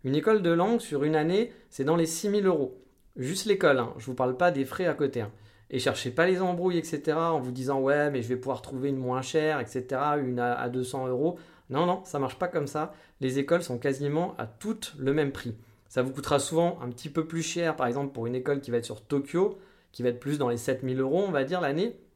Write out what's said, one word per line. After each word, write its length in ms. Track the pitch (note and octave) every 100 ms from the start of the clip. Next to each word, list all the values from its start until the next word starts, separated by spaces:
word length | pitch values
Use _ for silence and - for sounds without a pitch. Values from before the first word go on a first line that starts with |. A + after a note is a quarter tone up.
Une 100 | C3
école 300 | C#3+ - G#3+
de 80 | E3+
langue 280 | E3+ F#3+ A#3
sur 260 | - D3 D3
une 100 | D#3
année, 380 | D#3 F#3+ A#3+ - _
c'est 140 | - C3+
dans 100 | E3+
les 100 | E3
six 240 | - G#3
mille 160 | G#3 F#3+
euros. 380 | D#3+ B2+ - - _ _ -
Juste 300 | B2+ F#3+ A3
l'école, 340 | F#3+ F3 C3
hein, 140 | A#2 -
je 80 | A#2+
vous 80 |
parle 240 | B2 B2+ B2+
pas 140 | F3+
des 140 | C#3+ C3+
frais 200 | - F3+
à 80 |
côté, 280 | C#3+ C#3+ B2
hein. 100 | G#2+ - - _ _
Et 100 | C3+
cherchez 320 | C3+ A#2 -
pas 140 | A#2 F3
les 160 | F#3
embrouilles, 360 | F#3 F3+ F#3 F3
et 60 |
cetera, 500 | D#3+ D3 D3 D3+ E3
en 60 | D#3+
vous 120 | B2+
disant « 280 | B2+ C3 C3+
Ouais, 280 | C3+ D3 D3
mais 120 | C3+
je 60 | A2+
vais 80 | B2+
pouvoir 260 | C3 B2
trouver 280 | - C3+ C#3
une 80 | C3+
moins 240 | B2+ B2+
chère, 380 | B2+ D#3+ D#3 D#3
et 60 | A#2
cetera, 520 | C3 B2+ C3 D3 D3
une 220 | B2+ B2
à, 140 | A#2+
à 160 | B2 B2
deux 140 | B2+
cents 240 | B2+ C3+ C3
euros. » 300 | B2+ D#3 E3+ - - _
Non, 160 | C3 F3
non, 160 | F#3 F#3
ça 140 | C#3+
marche 180 | C3 -
pas 100 | F3+
comme 200 | F3 C#3
ça. 260 | D3+ D#3 - - _
Les 200 | C3+ C3+
écoles 240 | C#3 E3+
sont 140 | E3+ A#2+
quasiment 580 | C#3+ C3+ C#3+ D3+ F3 -
à 80 | A2+
toutes 500 | - G#3 A3+ - D3
le 140 | C3
même 180 | D3+ C#3+
prix. 240 | C#3 A#2+ A2+ - _ _
Ça 140 | -
vous 100 | B2+
coûtera 280 | C3+ C#3+ C#3+
souvent 380 | - D#3+ F3 F3
un 80 | B2
petit 200 | A#2 D#3
peu 160 | E3 D#3+
plus 160 | E3
cher, 340 | D#3+ F3 E3 -
par 120 | A#2+
exemple 260 | B2+ C#3
pour 120 | C3+ A#2
une 100 | B2+
école 260 | B2+ C#3
qui 100 | C3+
va 60 | A#2+
être 80 | A#2
sur 160 | G#2+
Tokyo, 560 | _ C#3+ C#3 E3+ G3+ G3 - _ _
qui 120 | -
va 60 | B2
être 100 | A#2+
plus 180 | C#3 D3
dans 120 | B2+
les 80 | A#2+
sept 260 | B2 C3
mille 160 | C3 B2+
euros, 240 | C3 E3 G3+
on 60 |
va 120 | D3+
dire, 180 | C3+ F3+
l'année. 360 | D#3 D3 A3 A#3+ -